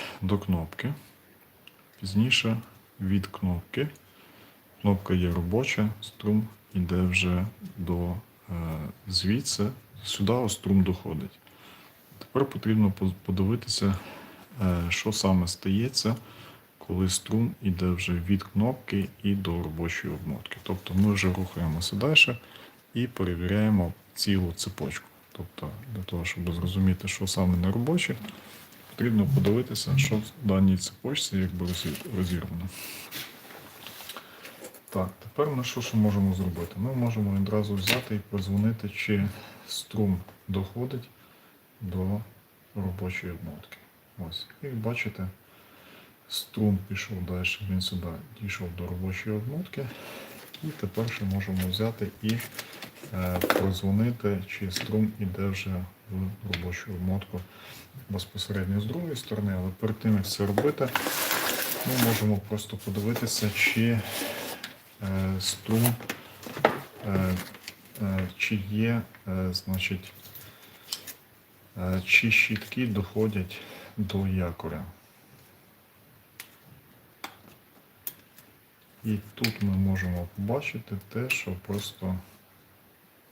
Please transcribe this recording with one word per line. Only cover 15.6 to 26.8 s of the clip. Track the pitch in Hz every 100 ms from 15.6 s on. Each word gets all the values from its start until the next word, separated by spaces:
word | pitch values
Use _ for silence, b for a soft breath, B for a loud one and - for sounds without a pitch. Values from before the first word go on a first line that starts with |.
| 98 101 127 - 110 117 B B B B B -
коли | - 92 92
струм | - - 110 117 -
іде | 98 87 92
вже | 87 90
від | 87 90 98
кнопки | - 98 117 127 - 101 92 -
і | 101 98
до | 92 85
робочої | 80 80 85 - -
обмотки. | 78 80 71 - -
Тобто | - 92 -
ми | 92 104
вже | 98 95
рухаємося | 92 90 82 82 78 90 101
далі | 131 156 - 123 B B B B _
і | 117 123
перевіряємо | - 90 85 90 101 107 104 85 - - -
цілу | 104 95 87
цепочку. | 82 92 - 76 - - - -
Тобто | - 85 - 76 - 131 107
для |
того, | 92 87 85
щоб | - 87
зрозуміти, | 85 90 95